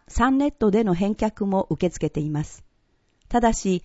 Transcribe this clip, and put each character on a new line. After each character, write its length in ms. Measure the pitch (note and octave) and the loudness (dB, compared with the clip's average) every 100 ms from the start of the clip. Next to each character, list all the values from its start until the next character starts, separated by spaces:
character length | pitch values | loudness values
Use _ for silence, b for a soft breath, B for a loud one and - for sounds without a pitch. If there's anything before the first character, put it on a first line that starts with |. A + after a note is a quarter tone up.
| - | -6
サ 220 | - B3+ | 0 2
ン 80 | C4+ | 2
ネ 80 | D4 | 0
ッ 40 | |
ト 200 | - G#3+ | 0 2
で 140 | G#3 | 2
の 100 | G#3+ | 2
返 200 | E3+ G3+ | 0 0
却 320 | G#3+ G#3+ - G3 | -2 -4 -4 -2
も 200 | F#3+ - | -2 -2
受 180 | D3+ F3 | -2 -2
け 40 | |
付 140 | - D#3 | -2 -6
け 40 | |
て 100 | D3+ | -4
い 100 | D3+ | -4
ま 140 | D3 | -4
す。 200 | D3+ - - _ _ _ _ _ - | -6 -12 -20 _ _ _ _ _ -2
た 120 | A#3+ | 2
だ 120 | A#3 | 2
し、 300 | A3 G3 F3+ | 0 -2 -2